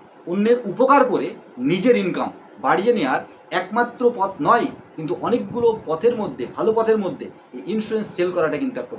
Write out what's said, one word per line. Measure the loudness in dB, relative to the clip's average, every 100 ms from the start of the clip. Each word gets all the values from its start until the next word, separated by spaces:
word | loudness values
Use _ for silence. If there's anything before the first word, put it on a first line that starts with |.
| -20 -16 -4
অন্যের | 0 4 2
উপকার | 0 2 6 6
করে | 4 0 -2 -8 -16 -4
নিজের | -2 2 4 4
ইনকাম | 2 -2 -4 -8 -20 -4
বাড়িয়ে | 0 2 4
নেওয়ার | 2 2 -2 -4 -18 -6
একমাত্র | -6 -2 -2 -2 2 0 2
পথ | -4 -2
নয়, | 2 2 2 -6 -16 -10
কিন্তু | -6 -4
অনেকগুলো | 0 -2 -2 0 0 0 -4
পথের | 0 0 0
মধ্যে, | -4 -6 -8 -2
ভালো | 0
পথের | 2 2 2
মধ্যে | 0 -6 -12 -16 -18
এই | -12 -6
ইন্স্যুরেন্স | -4 -2 -4 -4
সেল | -4 -2
করাটা | 0 0 -2
কিন্তু | -4 -6
একটা | -10